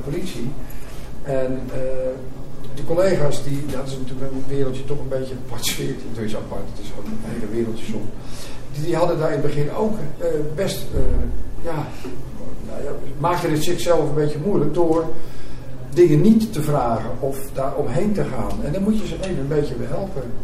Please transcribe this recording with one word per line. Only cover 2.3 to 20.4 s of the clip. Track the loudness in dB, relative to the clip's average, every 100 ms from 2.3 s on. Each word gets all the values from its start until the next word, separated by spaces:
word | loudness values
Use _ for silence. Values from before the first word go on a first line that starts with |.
| -6 -6 -2 0
de | 2
collega's, | 2 2 2 4 6 6
die, | 4 2 0
ja, | -2
dat | -4
is | -4
natuurlijk | -2 0 2
een | 4 4
wereldje | 4 2 2
toch | 0 0
een | 0
beetje | -4 -4 -8 -4
apart | -2 -2
sfeertje. | -2 -4 -4 -4
Het | -2
is | 0 -2
apart, | -2 -4 -2
het | -2
is | -2
gewoon | -2 0
een | 0 0
hele | -2 -2
wereldje | -2 -2 -2
soms. | 0 0 0 -2 -4 -4 -2 -4 -4
Die, | -4
die | -2 0
hadden | 0 0
daar | -2
in | 2
het | 2
begin | 2 0
ook, | 0 -2 0 0 -2
eh, | -2 -2 -2
best, | -2 -4 -2 -2
eh, | 4 6 6 4 2 2 2
ja, | 2 0 -4 -6 -4 -2 -2 -2 0 0 -2
nou | -4
ja, | -2 0 0 0
maakten | -2 -2 -2
het | 2
zichzelf | 2 2 2 2 2
een |
beetje | 2 0 0
moeilijk | 0 2 2
door | 2 2 2 4 4 4 2 0 0 -4 -8 -4
dingen | 4 4 6
niet | 6 4 2
te | -4
vragen | -2 -2 0 -2 -2 -4
of | -4 -4 -6
daar | -4 -4
omheen | -2 -2 0 0
te | 0
gaan. | -2 -2 -2 -2
En | -2
dan | -2
moet | 0 0
je | -2
ze |
even | -4 -6 -4
een | -2
beetje | -2 -2
behelpen. | -4 -4 -4 -4 -6 -4 -2